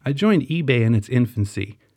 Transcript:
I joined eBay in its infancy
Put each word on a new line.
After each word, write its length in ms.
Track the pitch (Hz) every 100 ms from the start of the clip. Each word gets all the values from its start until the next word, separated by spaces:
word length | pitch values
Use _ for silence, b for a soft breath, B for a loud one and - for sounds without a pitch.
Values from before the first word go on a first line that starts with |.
| 139
I 80 |
joined 300 | 139 208 190
eBay 380 | 127 165 143 123
in 140 | 113 113
its 140 | -
infancy 680 | 127 123 - 101 - 101 - _